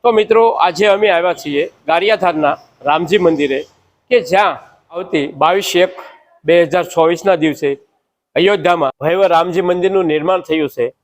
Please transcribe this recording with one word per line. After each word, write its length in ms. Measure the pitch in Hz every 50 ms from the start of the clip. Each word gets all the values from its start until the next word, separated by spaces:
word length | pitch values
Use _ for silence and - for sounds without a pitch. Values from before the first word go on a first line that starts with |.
| -
તો 40 | 240
મિત્રો, 300 | 226 220 214 - 220 226 226 226 226
આજે 300 | - 160 180 170 170 208
અમે 220 | 214 196 196 214 208
આવ્યા 260 | 180 170 175 180 170
છીએ 280 | - - 151 143 143 160 - _ _ _
ગારિયાધારના 680 | - 160 170 190 208 220 - 190 175 160 156 151 143 - - - _ _ _
રામજી 360 | - 143 151 160 175 151 190 208
મંદિરે 420 | 202 165 160 143 147 135 135 139 156 _ _ _ _ _ _ _ _ _
કે 80 | 247 240
જ્યાં 360 | 170 - 175 190 208 185 139 123 - - _ _ _ _
આવતી 380 | 165 175 185 180 - 156 139 143 -
બાવીસ 360 | 135 143 160 180 196 190 - -
એક 160 | 175 185 185 - - - - - - _ _ _ _ _
બે 100 | 151 170 175
હજાર 220 | 170 147 156 180 170
ચોવીસના 500 | - - 170 165 - 175 160 - 202 185
દિવસે 340 | 160 151 156 143 - 156 143 139 135 _ _ _ _ _ _ _ _ _ _ _
અયોધ્યામાં 560 | 151 170 196 208 185 147 175 175 170 151 131 -
ભવ્ય 300 | _ 135 156 170 190 196 185
રામજી 400 | 170 165 170 180 165 180 180 180
મંદિરનું 360 | 180 175 180 190 196 190 185
નિર્માણ 360 | 160 151 151 147 180 185 185
થયું 260 | 175 - 160 160 151 135
છે 180 | - - 117 127 _ _